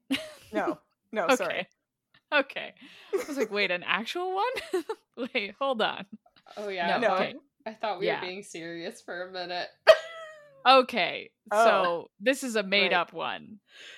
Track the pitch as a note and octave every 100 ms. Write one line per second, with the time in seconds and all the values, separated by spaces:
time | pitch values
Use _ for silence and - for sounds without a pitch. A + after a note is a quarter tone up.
0 | _ C4+ D#5 - - - C4 - _ _
1 | _ G#3+ A#3 B3+ F3 - F#3+ _ _ _
2 | _ _ _ D4 C#4 - - - C#4 -
3 | - G4 B4+ C#4 G#3+ G3+ G3 F3 - F3+
4 | A3+ F4 F#4 F#4+ A#4+ C5 D#5+ F4 D#4 G#4
5 | _ - A#3+ B3 G3+ - C4+ A#3+ F3 -
6 | G3 - _ _ - - G#3 F#3 E3+ F#3
7 | A3 F#3 - A#3+ _ _ A3 A3 A3 F3+
8 | G#3+ G#3 F3+ F#3+ G3+ F3 E3 E3+ F3 A3+
9 | - F3 F#3 F#3 F3 F3+ - - - D#5+
10 | E5 E5 D#5+ D#5 - - B3 C4 B3+ A3+
11 | D#3+ C#3+ - _ G#3+ G#3 A3+ G3+ F3+ E3+
12 | - _ G#3+ C4+ C4 A3 G3 G3+ F#3+ F3+
13 | E3 E3 D3 F#2 D2+ G#3+ _ - -